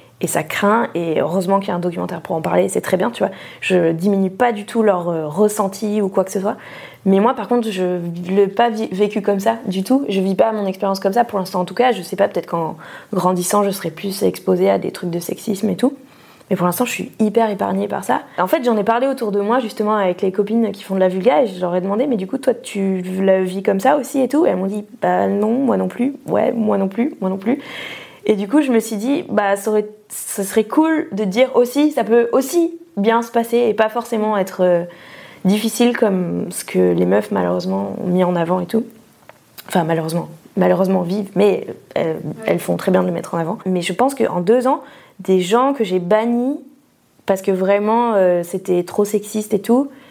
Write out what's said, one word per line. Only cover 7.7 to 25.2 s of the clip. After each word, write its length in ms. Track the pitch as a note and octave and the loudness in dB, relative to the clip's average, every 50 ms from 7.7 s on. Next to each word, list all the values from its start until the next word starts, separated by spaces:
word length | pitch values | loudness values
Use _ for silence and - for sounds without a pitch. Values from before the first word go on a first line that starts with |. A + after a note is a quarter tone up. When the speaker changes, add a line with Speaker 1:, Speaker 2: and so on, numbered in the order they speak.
Speaker 1:
je 280 | G3+ F#3 F#3 F3+ F3+ F3+ E3+ E3+ E3+ E3+ F3+ F3 | -4 -2 -2 -2 -2 -2 -4 -6 -8 -8 -6 -2
l'ai 200 | F#3+ G3 G3+ F#3+ | 2 2 2 2
pas 200 | G3 - A#3 A#3+ | 4 2 2 2
vi-, 200 | A3 G#3+ A3 - | 2 -2 -4 -4
vécu 320 | F#3 F#3 G#3 G#3 G#3 A3 F#3+ | 0 0 0 0 0 -2 0
comme 160 | - G3+ G3 | 0 0 2
ça 200 | F#3+ A3 A3+ A3+ - | 2 0 0 0 -4
du 180 | - F3+ F#3+ F#3+ | -6 -4 -4 0
tout. 200 | - C4 C4+ C#4+ - | 2 2 2 2 0
Je 120 | G3 G3 | 0 0
vis 140 | F#3 F#3+ F#3+ | 0 0 2
pas 160 | F3+ A3 A3+ | 2 2 2
mon 160 | A3 G#3+ G3+ | 2 -2 -2
expérience 320 | G3 F#3+ - - G3 G3 F#3+ | -4 -4 -2 -2 -2 -2 0
comme 140 | - G3 F#3+ | -2 0 2
ça 100 | A#3 A#3 | 2 0
pour 160 | A#3 - G3 | 0 0 -4
l'instant, 220 | F#3 F3+ - F#3 | -4 -2 -2 -4
en 40 | F3+ | -4
tout 100 | F3 F#3 | -4 -2
cas. 180 | - A#3+ B3+ A#3 | 0 2 2 2
Je 100 | F#3+ E3+ | -2 -4
sais 140 | - - | -8 -2
pas, 100 | F3+ F#3+ | 0 0
peut-être 220 | - - F3 E3+ - | 0 0 -4 -4 -4
qu'en 280 | - E3+ E3 D#3 D#3 D#3 - - - - - - - | -4 -4 -4 -4 -6 -10 -14 -18 -18 -20 -14 -6 -4
grandissant, 500 | F#3+ F3 F3+ F#3 F3 F3+ F3+ - G#3 G#3 | 0 2 2 2 2 0 0 2 2 2
je 80 | G3+ | 0
serai 200 | F#3+ G3 - E3 | -2 -4 -6 -8
plus 340 | D#3 - - G3+ F#3+ - G3+ | -10 -6 -8 -8 -4 0 0
exposée 440 | F#3 F3+ - - - F#3 F3 F#3 G3 | 0 -2 0 0 0 2 2 4 2
à 100 | G3 F#3+ | 2 2
des 120 | E3+ - | 0 -4
trucs 200 | - - - F3+ | -8 -6 -6 -6
de 100 | E3+ F3 | -4 -4
sexisme 500 | F3 - - - - - G#3 F#3+ - G#3+ | -4 -6 -8 -6 -4 -4 -4 -2 -2 -2
et 60 | F#3 | -2
tout. 180 | F3 - C4+ C#4+ - - - - - - - - - - _ | 0 0 0 -2 -2 -14 -20 -20 -20 -20 -20 -20 -20 -4 _
Mais 60 | G3 | -2
pour 100 | F3+ F3 | 0 2
l'instant, 200 | F3+ F3 - B3 | 0 0 0 -2
je 40 | A#3+ - | -4 -2
suis 200 | - F#3 - - - | -6 -8 -8 -2 0
hyper 300 | A3 G#3+ G3+ A#3 A3+ G#3+ | 0 2 2 2 2 2
épargnée 380 | G#3 G3 G3+ G3 G3 F#3+ G3+ G3+ | 0 -2 -2 -2 -2 -2 -2 -2
par 160 | G3+ G3+ F#3+ | -4 -6 -2
ça. 180 | - - - - - - - | -2 -2 -2 -2 -6 -4 -4
En 80 | F3+ | 0
fait, 180 | F#3 - E4 B3 | 0 0 0 2
j'en 120 | B3 A3+ | 2 0
ai 60 | G#3+ G3 | 2 2
parlé 240 | A3+ A3+ A#3+ C4 | 2 2 2 2
autour 260 | C#4 C4+ C4+ A#3+ G#3 G3 | 0 -2 -2 -4 -2 -2
de 80 | G3+ | -2
moi, 200 | G3+ G3+ A#3 C4 | 0 2 0 0
justement, 360 | B3 G#3+ - - G#3+ G#3 G#3+ | 0 -2 -4 -2 -2 0 0
avec 260 | G#3+ G3 F#3 F3+ F3+ - | 2 2 0 0 0 -2
les 100 | F#3+ F#3 | -2 0
copines 400 | G#3+ G3+ G3+ A3 A#3 A#3 G3+ G3 | 0 -2 0 0 0 0 0 -4
qui 100 | - - | -8 -8
font 120 | - F#3+ | -4 0
de 60 | F#3+ | 2
la 80 | F#3 F#3 | 2 2
vulga, 340 | F3+ F#3+ F3+ A#3 C#4 D4+ C4+ | 2 2 2 2 4 4 2
et 40 | |
je 140 | G#3 F#3 F3+ | 2 0 -4
leur 160 | F3+ F3 F3 | -4 -2 -2
ai 40 | F#3 F3 | -2 -2
demandé, « 240 | G3 G3 G#3+ C4 D4+ | -2 -2 0 0 0
Mais 80 | B3+ | 0
du 100 | G3+ F#3 | -2 -4
coup, 120 | F#3 - C4+ | -4 -6 -2
toi, 160 | - - A#3 | -2 -2 -2
tu 480 | - - - - G3+ G3 G3 F#3+ F#3 F3+ | -2 -6 -8 -4 -2 -2 0 0 -2 -4
la 400 | F#3 F#3 F#3+ G3 F#3+ F#3+ F#3+ F#3 | -4 -4 0 2 4 4 4 2
vis 200 | F#3 F3+ G3 G3 | -2 -4 -2 0
comme 180 | G#3+ G3 G3 | 0 0 2
ça 160 | - B3+ D4 D4+ | 2 2 2 2
aussi 200 | A#3+ - - C#4 | 0 -2 0 0
et 80 | C4 A#3+ | 0 2
tout ? » 180 | - D4 F4 | 2 2 4
Et 20 | C4 | 4
elles 80 | G3 | 2
m'ont 100 | F#3 F#3 | 0 -2
dit, « 180 | F#3+ G3+ G#3 G#3 - - - - | -2 -4 -4 -8 -10 -8 -4 0
Bah 240 | F3+ F3+ F#3 | 0 2 2